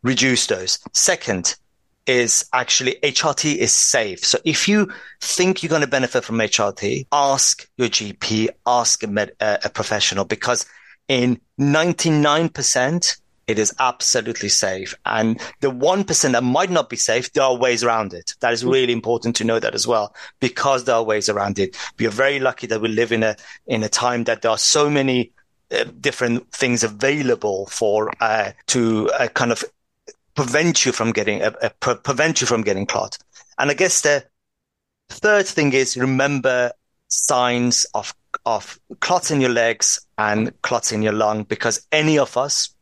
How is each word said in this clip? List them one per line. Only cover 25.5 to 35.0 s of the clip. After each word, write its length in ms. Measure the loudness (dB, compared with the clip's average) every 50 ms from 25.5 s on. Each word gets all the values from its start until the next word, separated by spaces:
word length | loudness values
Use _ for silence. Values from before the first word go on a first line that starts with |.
| _ _ _ _
uh, 140 | -4 -4 -4 -4 -8 -2
different 520 | -2 -2 0 0 -2 0 -2 -2 -4 _
things 320 | -4 -2 0 0 0 0 0
available 840 | -2 -2 -2 0 0 0 0 0 0 0 0 0 -4 -4 -4 -6 -8
for, 440 | -6 -2 0 0 2 0 0 -2 -4 _
uh, 320 | -2 0 0 0 -2 -2 -6 _ _
to, 440 | -2 0 0 2 2 2 2 0 0
uh, 180 | 0 0 -2 -2
kind 240 | 0 -2 0 0
of 120 | 0 -2 -4 -12 _ _ _ _ _ _ _ -20 -20 _ _ _ _
prevent 500 | -4 -2 0 2 2 2 2 2 2 2
you 60 | 0
from 220 | 0 0 -2 0
getting, 300 | 0 0 0 -2 -2 0
uh, 100 | -2 -4 -2 -2
uh, 60 | -6 -6 -4 _
pre-, 160 | -2 -2 -2
prevent 460 | -2 _ -4 0 0 0 0 0 0
you 60 | 0
from 160 | 0 0 0
getting 240 | 0 0 -2 -2 -2
clot. 300 | -2 -2 -4 -4 -4 -10 -16 _ _ _ -20 -20 _ -4
And 140 | -2 0 0
I 40 | 2
guess 260 | 2 0 2 2 2
the 240 | 2 2 2 2 -2 _ _ _ _ _ _ _ _ _ _ _ _ _ _ _